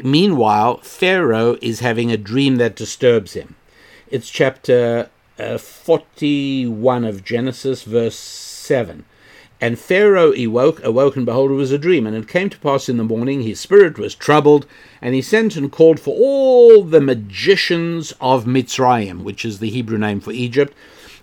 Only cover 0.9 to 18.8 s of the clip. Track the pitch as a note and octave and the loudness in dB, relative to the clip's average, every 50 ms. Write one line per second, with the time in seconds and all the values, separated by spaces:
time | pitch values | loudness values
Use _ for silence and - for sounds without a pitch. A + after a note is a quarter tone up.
0.9 | - - F#3+ F3+ F#3+ F#3 E3+ B2 A2 A2 A#2 A#2+ B2 - - A#2+ A2+ G#2 A#2+ B2 | -8 -4 -2 0 0 2 0 0 0 2 0 0 0 -2 -4 -6 -6 -4 -2 -2
1.9 | A2+ A2+ A#2+ A#2 A#2 G#2+ G#2 G2 A2 C3+ C#3 C3+ C3 A#2+ A#2+ A2+ G2 - A2+ - | -2 -2 -2 -2 -4 -4 -6 -4 -2 0 0 2 2 2 0 -2 -2 -6 -12 -12
2.9 | - - C3 B2 A#2 A2+ G2 - - F2+ D2 - - _ _ _ _ _ _ _ | -6 0 2 2 2 2 -2 -6 -10 -16 -16 -16 -20 _ _ _ _ _ _ _
3.9 | - - _ _ - B2+ - - - - D3 C3 C3 - - - B2+ A#2+ A#2+ A#2 | -20 -20 _ _ -10 -10 -10 -6 -4 -2 -2 -2 -2 -4 -2 0 2 2 2 0
4.9 | A#2 A#2 - - _ _ _ _ _ - A2 A2 A2+ A#2 - - - - - - | -2 -4 -6 -8 _ _ _ _ _ -14 -10 -10 -10 -10 -12 -16 -20 -8 -2 0
5.9 | E3 D3+ - _ _ - D3+ C#3+ D3 C#3+ C#3 C#3 C3+ C3+ B2+ A#2+ A2+ G#2+ A2 B2+ | 0 0 -2 _ _ -6 -4 -2 -2 -2 -4 -4 -4 -4 -4 -6 -4 -2 0 0
6.9 | B2 B2 A#2 A2 G2+ F#2+ F#2+ - A2+ A#2 B2 C3 B2 - - C3+ C3 - - G#2+ | 0 0 -2 -4 -6 -8 -8 -6 -6 -4 -4 -6 -8 -6 -6 -8 -8 -8 -6 -4
7.9 | A2 A#2 A#2 A2+ - - - - - - - - - - - - D3 C3 A2+ F2 | -2 -2 -2 -2 -6 -10 -14 -18 -18 -18 -18 -18 -18 -12 -4 -2 -2 -2 -2 -4
8.9 | D#2+ D2 - _ _ _ _ _ - - _ _ _ _ - A#2+ A#2+ A#2 - - | -10 -18 -20 _ _ _ _ _ -20 -20 _ _ _ _ -6 -6 -6 -6 -4 -2
9.9 | F3+ F#3+ G#3 G#3 G3 F#3 E3+ D#3 C3 C3 B2 A2+ G#2+ A#2+ C3 D#3 D3+ - - B2 | 0 2 2 2 4 4 4 4 4 2 -2 -2 0 0 2 0 0 0 -4 -2
10.9 | A2+ B2+ C#3 C#3+ - C3+ B2 A#2 A2+ B2+ C3+ C#3 C#3 C3+ C#3+ B2+ C3+ C#3+ C#3+ F3 | 0 2 2 2 0 -2 -4 -2 0 0 0 0 0 -2 -2 -2 -2 -2 0 0
11.9 | F#3 D3 A2+ G#2+ A2 A2 G#2+ - - F3 F#3+ G3+ - - - D3 C#3 C3 - - | 0 0 0 -2 -6 -8 -8 -4 -4 -2 -2 -4 -6 -6 -4 -2 -2 -2 -2 -4
12.9 | B2 A#2 A2 A2 A2+ A2 A#2 C3+ C#3 C#3 A#2 A2 G2 - - - F#3+ G#3 G3 E3 | -4 -2 -2 -2 -4 -4 -4 -4 -4 -4 -6 -6 -8 -10 -2 4 6 6 6 6
13.9 | C#3+ - G#2 - - - - - D3 D3+ C#3+ D3 D3 C#3+ C#3 - - - - - | 2 -4 -10 -10 -10 -6 0 2 2 4 6 6 4 4 2 -2 -16 -20 -20 -20
14.9 | _ _ - B2 C3 C3 B2 - - A3 A3+ G#3+ D#3 D#3+ C#3 - - - D#3+ D#3+ | _ _ -6 -4 -4 -4 -2 0 0 0 0 0 -2 -4 -6 -4 2 4 6 6
15.9 | D#3+ - - - - - A#3 C4+ C#4 C#4 C4+ C4 B3+ B3 A#3+ A#3 A3+ G#3 F#3+ D#3+ | 4 4 -2 -4 -2 0 0 2 2 2 2 4 6 8 8 10 8 8 6 4
16.9 | D#3 D#3 C#3 C3+ B2+ A2+ G#2 G2+ F#2+ - - F3 G3 F3+ - - F3+ E3+ E3+ E3+ | 2 2 2 2 0 -4 -6 -10 -12 -2 0 2 2 2 0 -2 -2 -2 -2 -4
17.9 | E3+ E3+ D#3 - - - C3+ B2+ C3 B2+ G#2+ A#2+ B2+ C3 A#2 - - - | -6 -8 -8 -10 -10 -4 0 0 0 0 0 0 0 -2 -2 -2 -2 0